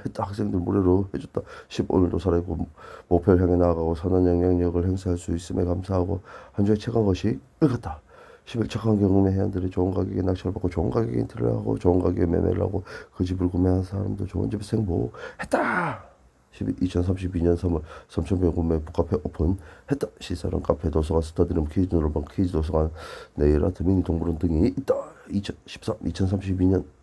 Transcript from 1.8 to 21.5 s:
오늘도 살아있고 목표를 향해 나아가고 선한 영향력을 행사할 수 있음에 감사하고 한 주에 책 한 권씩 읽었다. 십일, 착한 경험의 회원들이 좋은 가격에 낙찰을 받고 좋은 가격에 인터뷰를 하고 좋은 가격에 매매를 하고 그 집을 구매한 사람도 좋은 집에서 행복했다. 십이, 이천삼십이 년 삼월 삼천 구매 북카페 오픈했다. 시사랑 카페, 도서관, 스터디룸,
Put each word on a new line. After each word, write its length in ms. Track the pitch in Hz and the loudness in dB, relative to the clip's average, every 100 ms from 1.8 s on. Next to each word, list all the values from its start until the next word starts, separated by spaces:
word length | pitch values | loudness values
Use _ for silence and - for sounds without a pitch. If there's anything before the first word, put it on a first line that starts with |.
| - | 0
오늘도 280 | 92 90 87 | 4 4 2
살아있고 460 | 92 85 90 82 85 - - - - | 0 0 0 -4 -6 -10 -20 -18 2
목표를 320 | 87 101 90 | 4 6 6
향해 160 | 90 87 | 6 4
나아가고 380 | 87 82 80 82 | 4 2 0 -2
선한 300 | 92 92 90 | 0 2 4
영향력을 600 | 87 90 90 87 87 90 | 4 4 2 2 0 0
행사할 320 | 92 92 87 | -2 -2 -4
수 180 | - 85 | -2 -6
있음에 300 | - 98 87 | -4 -2 -2
감사하고 560 | 90 90 95 90 90 - - - | -2 -2 -2 0 -4 -8 -20 -8
한 120 | - 104 | 0 2
주에 120 | 107 | 2
책 180 | - 117 | 0 2
한 80 | |
권씩 380 | 101 90 104 135 - - | 2 2 0 -4 -8 0
읽었다. 380 | 151 117 - - - - - - - | 0 2 -6 -12 -16 -20 -20 -20 -8
십일, 240 | 120 107 | -4 -4
착한 280 | 104 110 107 | -2 0 4
경험의 360 | 101 98 98 | 4 6 4
회원들이 360 | 95 98 98 92 | 2 0 -2 -4
좋은 240 | 92 92 | 0 0
가격에 280 | 95 95 101 | 0 -2 -2
낙찰을 320 | 92 92 95 | -2 -2 -4
받고 160 | 95 90 | -4 -2
좋은 200 | 90 - | -2 -2
가격에 300 | 117 117 120 | 0 -2 -2
인터뷰를 320 | 113 117 117 | -4 -2 -2
하고 260 | 110 104 110 | 0 -2 0
좋은 220 | 87 90 | 4 4
가격에 260 | 90 90 87 | 4 2 2
매매를 360 | 87 87 92 | 2 2 0
하고 220 | 95 95 - - - - | -2 -4 -8 -14 -12 -4
그 80 | 92 | -4
집을 240 | 92 90 | 0 -2
구매한 340 | 90 92 92 | 2 2 2
사람도 420 | 92 95 98 101 95 | -2 -4 -6 -6 -6
좋은 220 | 92 107 | -4 -4
집에서 280 | 107 101 113 | -4 -4 -2
행복했다. 1300 | 104 87 117 - - - - - 240 202 165 110 - - _ _ _ | 0 -2 -2 -6 -14 -12 -4 -2 0 -2 -4 -6 -14 -20 _ _ _
십이, 200 | - 104 - | -8 -6 -2
이천삼십이 640 | 90 90 90 95 92 90 | -2 0 0 -2 -4 0
년 120 | 85 85 | 2 2
삼월 260 | 90 82 76 - - | 0 -2 -4 -14 -8
삼천 300 | - 82 92 90 | -6 -2 2 2
구매 280 | 87 82 80 | 2 0 0
북카페 380 | 78 - - - | -2 -2 -2 -2
오픈했다. 840 | - - 80 95 - - - - - - | -4 -2 0 0 -6 -16 -6 -4 -4 -10
시사랑 420 | - 90 95 87 | -10 -6 -4 -2
카페, 280 | 85 82 82 | 0 0 0
도서관, 320 | 78 78 82 | 0 0 0
스터디룸, 460 | 78 - 85 | 0 0 0